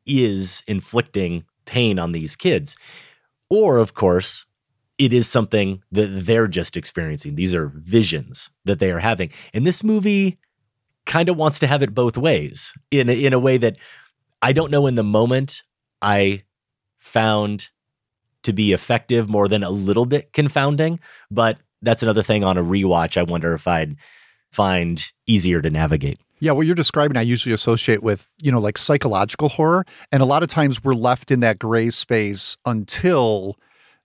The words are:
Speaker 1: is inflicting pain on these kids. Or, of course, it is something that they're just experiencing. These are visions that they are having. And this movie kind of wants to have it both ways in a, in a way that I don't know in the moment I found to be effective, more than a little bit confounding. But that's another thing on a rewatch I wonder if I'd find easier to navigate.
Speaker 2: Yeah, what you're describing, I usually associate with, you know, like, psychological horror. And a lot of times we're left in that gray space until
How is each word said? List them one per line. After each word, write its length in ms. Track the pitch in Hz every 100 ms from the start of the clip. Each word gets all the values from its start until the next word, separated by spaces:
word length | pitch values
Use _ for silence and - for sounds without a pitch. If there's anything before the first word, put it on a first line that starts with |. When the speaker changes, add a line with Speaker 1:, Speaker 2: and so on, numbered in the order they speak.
| -
Speaker 1:
is 580 | 139 117 95 92 - -
inflicting 800 | 98 - 120 123 101 90 85 - _ -
pain 320 | 123 117 92
on 120 | 85
these 240 | 82 78 -
kids. 400 | 180 104 143 - - - - _ _ _ -
Or, 280 | 208 202 123
of 160 | 107
course, 520 | - 98 90 - - - _ _ _ _ -
it 160 | 135
is 120 | 123 113
something 520 | 123 107 107 98 95 _
that 160 | 98 104
they're 400 | 190 - 113 202
just 280 | 175 170 165
experiencing. 600 | - - 160 147 147 147
These 180 | 185 87
are 120 | 76 76
visions 760 | 85 113 98 78 62 - - _ 98
that 140 | 98
they 120 | 95
are 80 | 85
having. 300 | 107 95 82 - -
And 120 | 110 160
this 180 | 175
movie 560 | 214 214 202 202 190 - _ _ _ _ _ _ -
kind 240 | 160 175
of 80 | 165
wants 220 | 156 143
to 80 | 135
have 140 | 143
it 100 | 127
both 240 | 107 120 120
ways 560 | 160 98 73 - - - -
in 160 | 143 120
a, 60 | 123 139
in 60 |
a 60 | 127
way 180 | 131 127
that 200 | 117 - - - _ _ _ _
I 100 | 120
don't 200 | 139 147
know 160 | 143 139
in 80 | 120
the 80 |
moment 580 | 104 107 120 131 135 - - _ _ -
I 400 | 104 101 98 98 - _ _ _ _ _
found 720 | - 113 110 107 104 104 - _ _ _ _ _ _ _
to 100 | -
be 200 | 98 104
effective, 560 | 90 - 117 - 120 107
more 180 | 104 101
than 160 | 104
a 60 | 92
little 360 | 101 95 104 123
bit 280 | 143 -
confounding. 640 | - 147 143 139 147 160 165 - - -
But 260 | 101 113 107 _ _
that's 220 | 117 113
another 200 | 113 104
thing 200 | 101 107
on 140 | 95 90
a 60 |
rewatch 540 | 85 98 95 85 82 90
I 60 |
wonder 300 | 87 85 82
if 140 | 82 90
I'd 280 | 85 78 73 _ _ _ _ _
find 520 | - 98 92 85 85 - - -
easier 340 | 107 90 85
to 80 | 78
navigate. 500 | 78 80 78 69 69 _ -
Speaker 2:
Yeah, 120 | 151
what 140 | 139 160
you're 100 | 175
describing, 400 | - 151 147 127
I 60 |
usually 320 | 117 120 123
associate 500 | 110 - 117 - 107
with, 260 | 113 98 - _
you 100 | 147
know, 80 | 123
like, 180 | 104 -
psychological 720 | - 143 131 98 107 - 147
horror. 360 | - 156 180 185 - -
And 100 | 135
a 40 | 131
lot 180 | 143
of 60 | 165
times 340 | 160 143 110
we're 100 | 135
left 380 | 123 123 127 -
in 80 | 131
that 180 | 117 104
gray 300 | 110 113 113
space 680 | - - 117 104 98 - - 123
until 880 | 110 98 - 180 156 117 104 95 - _ _ _ _